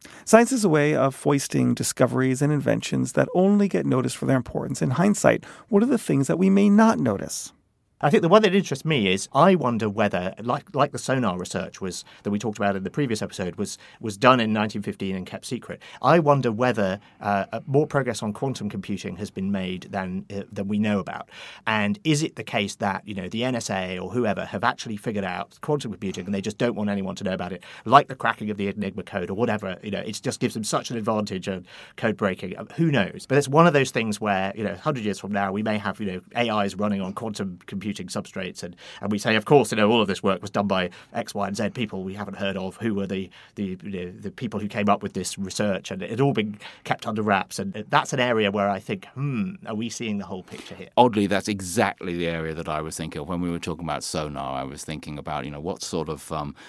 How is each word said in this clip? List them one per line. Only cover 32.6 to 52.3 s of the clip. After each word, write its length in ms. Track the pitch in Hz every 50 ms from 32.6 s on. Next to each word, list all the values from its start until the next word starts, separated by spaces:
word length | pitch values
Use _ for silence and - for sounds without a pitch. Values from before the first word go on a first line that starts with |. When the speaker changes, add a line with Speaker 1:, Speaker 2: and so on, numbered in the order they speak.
| 104 - -
Speaker 2:
who 160 | - 165 160
knows? 340 | 143 113 92 - - 95 - -
But 80 | 131
it's 100 | 147 143
one 180 | 131 143 160 170
of 60 | 175
those 200 | 147 139 135 -
things 280 | - 127 113 110 104 -
where, 320 | 110 104 98 92 95 98 101
you 80 | 110 107
know, 80 | 92 90
a 40 |
hundred 280 | - - 156 143 120 107
years 140 | 104 95 -
from 120 | - 98
now, 220 | 104 101 101 95 95
we 100 | 107 110
may 140 | 110 107
have, 240 | 104 104 98 95 -
you 60 | 107
know, 140 | 95 92 90 - - -
A 140 | 117 120 113 107 107 101
Is 100 | 101 98
running 240 | 92 104 107 101 98
on 140 | 95 92 101
quantum 460 | - 110 113 104 - 101 95 87 - -
computing 280 | - 104 95 95 107 98
substrates, 680 | - 92 90 - 107 - - - 98 92 90 - - 92
and, 120 | 87 87 - - - - -
and 100 | - 101
we 80 | 104 101
say, 160 | - 117 110
"Of 100 | 107 214
course, 260 | - 151 139 110 -
you 60 | 117
know, 140 | 110 104 104
all 100 | 120 113
of 60 | 104
this 160 | 95 92 - -
work 180 | 98 95 90
was 80 | - -
done 160 | - 104 101
by 240 | 98 98 92 90 90 - - - - -
X, 220 | 117 113 - -
Y, 100 | 101 101
and 80 | 98 101
Z 140 | 107 107 98 -
people 280 | 127 117 107 101 95 92
we 120 | 95 95
haven't 220 | 104 101 101 98
heard 200 | 98 101 98 95
of. 180 | 95 92 92 -
Who 180 | - 110 113 101
were 100 | 98 98
the, 240 | 92 98 95 95 90 - - - - -
the, 240 | - 104 92 92 90 -
you 220 | 104 95 90 92
know, 60 | 90 98 110
the 120 | 104 98
people 280 | - - - 104 110 101
who 80 | 104
came 220 | 104 - 110 101 101
up 140 | 101 101 104
with 100 | 98 -
this 240 | 95 90 - -
research?" 540 | 98 98 92 - - 107 104 95 92 - -
And 100 | 95 92
it 80 | 90 87
had 100 | 113 113
all 140 | 139 139 -
been 240 | 113 107 107 98 - - - - - -
kept 200 | - 107 - -
under 160 | 113 107 110
wraps. 380 | 104 107 98 92 92 - - -
And 260 | 98 98 92 107 104 -
that's 220 | 143 151 - -
an 80 | - 127
area 300 | 123 123 117 110 107 98
where 180 | 98 104 98
I 120 | 101 98 95
think, 260 | - - 107 92 - - -
"Hmm, 380 | 127 143 143 131 110 98 92 98 - -
are 80 | 113 113
we 140 | 107 120 113
seeing 260 | - - 120 110 104
the 80 | 101 92
whole 160 | - 98 92
picture 320 | - - - - - - -
here?" 160 | - 90 - -
Speaker 3:
Oddly, 300 | - 127 123 101 107 101
that's 200 | 87 101 95 -
exactly 680 | 110 104 95 95 87 82 117 104 95 - - - 92 87
the 100 | 87 85
area 300 | 82